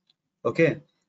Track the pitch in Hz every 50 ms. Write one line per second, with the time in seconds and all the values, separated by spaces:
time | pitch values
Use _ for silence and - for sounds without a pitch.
0 | _ _ _ _ _ _ _ _ - 123 117 - 165 151 117 - - _ _ _
1 | _